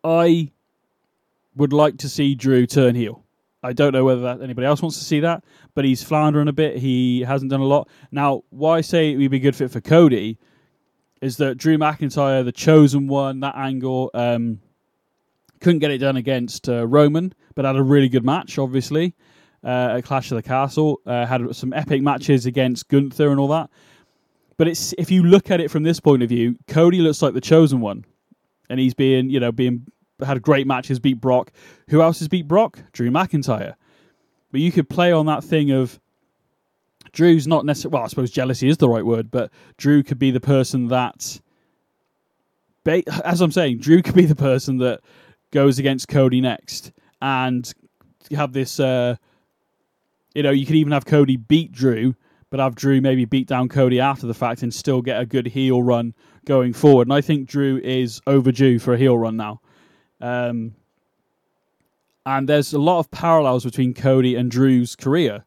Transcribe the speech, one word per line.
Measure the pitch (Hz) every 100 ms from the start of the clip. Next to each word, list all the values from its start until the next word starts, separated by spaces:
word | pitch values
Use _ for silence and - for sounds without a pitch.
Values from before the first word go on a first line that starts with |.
I | 160 165 170 170 151 _ _ _ _ _ _ _ _ _ _
would | 135 143
like | 147 151 -
to | 139
see | - 143
Drew | 131 131 127 123
turn | 147 127
heel. | 123 107 - _ _ _ _
I | 123
don't | 127 143
know | 131
whether | 131 127
that, | 123 123
anybody | 131 120 127
else | 147
wants | 170 -
to |
see | - 151
that, | 165 165 _ _ _
but | -
he's | 139 127
floundering | - 151 151 147 147
a |
bit. | 143 151 -
He | 131 127 127 123
hasn't | 123 135 131
done | 135
a |
lot. | 135 143 143 _ _
Now, | 139 143 135 _
why | 131 156 165
I |
say | 160 170 156
it | 139
would | 135
be | 135
a |
good | 139 131
fit | 131
for | 123
Cody | - 160 160 117 107 110 _ _ _ _ _ _ _ _
is | 135 120
that | 139 127
Drew | 160 156
McIntyre, | 151 151 139 147 139 135
the | 123
Chosen | - 160 156 147 139 139
One, | 139 135 135
that | 139 -
angle, | 135 131 131 127 131
um, | 120 120 120 117 107 _ _ _ _ _ _ _ _ _ _
couldn't | 175 165
get | 147
it | 135
done | 139 131
against, | 120 131 120 - -
uh, | 120 117
Roman, | 143 147 156 185 _ _
but | -
had | 135 135
a |
really | 135 143 135
good | 127 120
match, | 165 - -
obviously, | 131 131 127 151 175 - _ _ _ _
uh, | - 127 123 123
at |
Clash | - 135 -
of | 117
the |
Castle. | - 127 139 156 156 143 -
Uh, | 123
had | 120 127 117 -
some | 131
epic | 135 143 143
matches | 143 143 - 135
against | 120 127 127 123 -
Gunther | 143 139 127 147
and | 139
all | 139
that. | 160 - _ _ _ _ _ _ _ _ -
But | 160
it's, | 165 - -
if | 170
you | 185
look | 170 190 -
at | 180
it | 156
from | 156
this | 156 165
point | 151 135
of | 117
view, | 120 120 120 -
Cody | 156 170 185
looks | 160 147
like | 147
the | 127
Chosen | - 160 156 127
One, | 107 101 - _ _ _ _ _ _
and | 127
he's | 131
being, | 120 135 131 131
you | 135
know, | 120
being, | 113 127 120 127 _ _ _
had | 135 131
great | 131 143 135
matches, | 127 - 127
beat | 135 123
Brock. | 131 127 131 _ - _ -
Who | 151
else | 165 165
has | 156
beat | 185 147
Brock? | 180 233 - -
Drew | - 120
McIntyre. | 143 185 151 135 107 - - _ _ _ _ _ _ _
But | 135
you | 170
could | 175 143
play | - 175
on | 165
that | 156 147
thing | - 156 147
of | 135 127 - _ _ _ _ _ _ _ _ _ _ -
Drew's | - 170 165 139
not | 156
necessarily, | 143 143 147
well, | 143
I | 113
suppose | - 123
jealousy | - 127 120 131
is | 160
the | 135
right | 113 107
word, | 113 110
but | 123 110 _ _ _
Drew | 139 147
could | 139 131
be | 135
the | 123
person | 139 139 127 131 120
that, | 127 123 - - - _ _ _ _ _ _ _ _ _ _ _ _ _ _
ba-, | 160 170 165 147
as | 170 170
I'm | 175
saying, | 180 151 120
Drew | 131 170
could | 170
be | 180 170
the |
person | 147 139 131 - 131
that | 123 - _ _ _ _ _
goes | 143 139 123
against | 139 135 -
Cody | 143 131 127
next | 127 110 - - - _ _ _
and | 135 131 127 123 117 - _ _ _ _ _
have | 147 143
this, | 135 127 -
uh, | 135 127 123 117 _ _ _ _ _ _ _ _ _ _ _
you | 147
know, | 143
you | 139 135
could |
even | 156 147
have | 143 -
Cody | 151 139 127
beat | 110 156 165
Drew, | 120 131 110 127 123 _ _ _
but | 135
have | 135
Drew | 117 139 135
maybe | 135 131
beat | 117 135 127
down | 131 127
Cody | 139 127 123
after | 135 139 117
the |
fact | 113 120 120
and | 120
still | - - 131
get | 123 117
a | 120
good | 131 120
heel | 135 131 123
run | 123 120 117 - _ _
going | - 135 123
forward. | 117 151 135 120
And |
I | 143
think | 143 147 131
Drew | 143 139 131
is | - 127 123 110 -
overdue | 139 131 123 135 120
for | 127
a | 120
heel | 131 120
run | 113 110
now. | 107 113 _ _ _ _ _ _
Um, | 120 123 120 120 113 104 _ _ _ _ _ _ _ _ _ _ _ _ _ _ 135
and | 135 139
there's | 147 139
a | 147
lot | 156 175
of | 156
parallels | - 170 165 139 127
between | 120 - 127
Cody | 123 135 131 127
and | 120 123
Drew's | 120 135 127 120 -
career. | 135 156 139 104